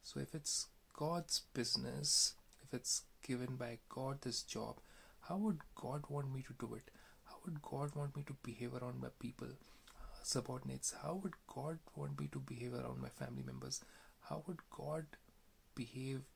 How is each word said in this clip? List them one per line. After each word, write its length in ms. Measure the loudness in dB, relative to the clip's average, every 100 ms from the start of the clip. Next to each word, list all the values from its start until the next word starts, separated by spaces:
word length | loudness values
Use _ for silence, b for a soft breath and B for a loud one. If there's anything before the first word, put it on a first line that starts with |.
So 160 | -4 -2
if 160 | -2
it's 340 | -2 2 2 2 -6 -18
God's 460 | -2 2 2 4 2 2
business, 840 | 2 4 4 2 2 6 8 8 4 -16 -20
if 100 | -4
it's 300 | -2 2 2 2 -14
given 360 | 0 0 2 0
by 240 | -2 -4 -6
God, 320 | -2 0 0
this 200 | 0 0
job, 380 | 0 -2 -2 -4 B B B B
how 160 | 0 4
would 240 | 6 4 0
God 320 | -4 0 0 0
want 240 | 0 0
me 100 | -2
to 100 | -4
do 200 | -4 -2
it? 160 | -4 -8 B B B
How 140 | -16 -10
would 160 | -4 -4
God 340 | -2 0 2
want 220 | 2 0 0
me 60 |
to 100 | -4 -4
behave 300 | -4 -2 0
around 240 | 0 -2 0
my 120 | -2 -2
people, 320 | -6 -2 -6
uh, 720 | -6 -14 -18 -18 -12 -10 -6
subordinates? 720 | 2 2 4 -2 -2 0 0
How 240 | 0 0 2
would 180 | 0 -4 -6
God 340 | -2 -2 -2 -6
want 240 | -2 0 2
me 100 | 0
to 120 | 0
behave 320 | -2 -2 -2
around 300 | 0 0 0
my 80 | -2
family 320 | -2 -2 -2
members? 420 | -2 -2 -2 -4 B B B B -4
How 120 | -2 -2
would 160 | -6 -6
God 480 | -6 0 0 -2 -10 -18 -20 -20 -20 -12
behave 500 | -6 -4 -2 0 -2 -2